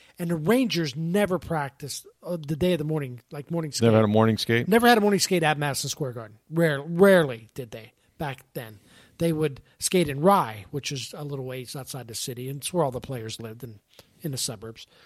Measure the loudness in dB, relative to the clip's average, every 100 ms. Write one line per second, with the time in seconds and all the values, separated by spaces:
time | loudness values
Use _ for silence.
0 | _ -8 -4 -2 2 2 2 0 -4 -4
1 | -2 0 2 0 -2 -4 -4 -8 -12 -12
2 | -14 _ -8 -8 -4 0 2 2 0 -4
3 | -6 -10 -16 -14 -8 -6 -4 2 6 6
4 | 6 6 4 4 2 0 4 4 6 6
5 | 6 2 2 2 2 0 -2 -4 -6 -6
6 | -6 -8 -14 -18 -8 0 0 0 -2 6
7 | 8 8 4 -2 -12 -14 -14 -14 -18 _
8 | _ -10 -8 -10 -12 -14 -14 -16 _ -20
9 | _ -4 -2 0 -2 -4 -20 -8 0 2
10 | 2 2 4 4 2 -6 -12 -10 -8 -8
11 | -10 -10 -10 -8 -8 -10 -10 -12 -12 -12
12 | -12 -10 -8 -8 -10 -8 -4 0 0 -2
13 | -8 -8 -8 -10 -12 -14 -16 -18 _ _
14 | -20 _ -8 -6 -6 -8 -14 -18 -20 _